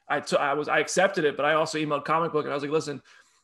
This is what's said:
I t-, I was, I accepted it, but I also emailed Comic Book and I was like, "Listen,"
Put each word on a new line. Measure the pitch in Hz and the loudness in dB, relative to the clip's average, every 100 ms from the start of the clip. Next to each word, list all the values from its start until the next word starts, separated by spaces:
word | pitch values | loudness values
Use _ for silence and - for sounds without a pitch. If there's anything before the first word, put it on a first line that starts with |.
| - | -4
I | 147 | -4
t-, | - 165 | 0 0
I | 139 | 2
was, | 147 143 | 0 0
I | 156 | 0
accepted | 151 - 190 190 151 | 2 2 2 2 0
it, | 135 | 2
but | 143 | 2
I | |
also | 156 156 156 | 2 2 -2
emailed | 156 143 139 | -2 -2 0
Comic | 160 170 | 0 0
Book | 151 135 | -2 -2
and | |
I | 143 | -4
was | |
like, | 143 | -2
"Listen," | 156 143 135 - - _ _ | -2 -2 -8 -14 -20 _ _